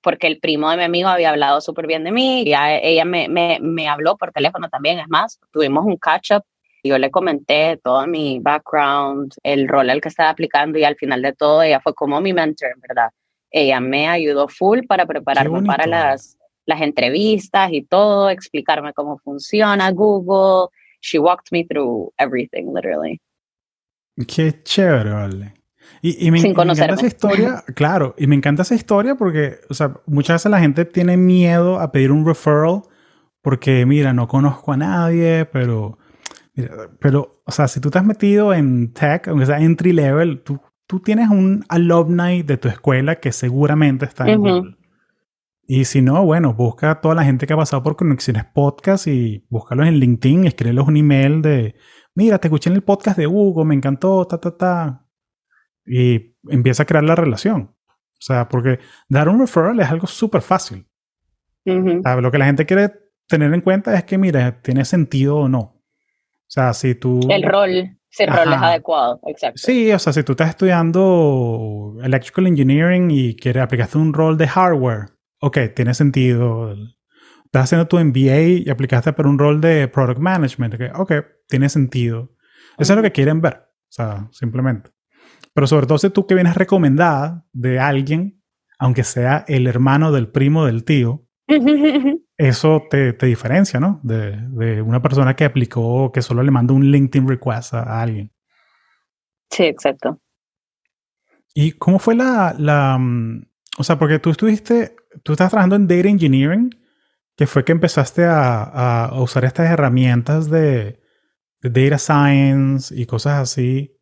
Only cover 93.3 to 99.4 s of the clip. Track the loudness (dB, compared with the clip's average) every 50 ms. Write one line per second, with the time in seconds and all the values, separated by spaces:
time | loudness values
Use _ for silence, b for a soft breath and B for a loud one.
93.3 | 0 -2 -4 -2 0 0 0 0 0 -2 -2 -2 -2 -4 -6 -6 -4 -4 -4 -6
94.3 | -8 -10 -10 -10 -6 -4 -4 -2 -2 -2 -2 -2 -2 0 0 0 0 2 2 2
95.3 | 2 2 0 0 0 0 -2 -2 -2 -4 -2 -2 0 0 -2 -2 -2 -4 -4 -2
96.3 | -2 0 0 2 2 2 2 2 2 4 4 4 4 4 2 2 0 0 0 0
97.3 | -2 -4 -4 -6 -6 -6 -8 -8 -8 -8 -6 -6 -6 -6 -4 -4 -6 -8 -10 -12
98.3 | _ _ _ _ _ _ _ _ _ _ _ _ _ _ _ _ _ _ _ _
99.3 | _ _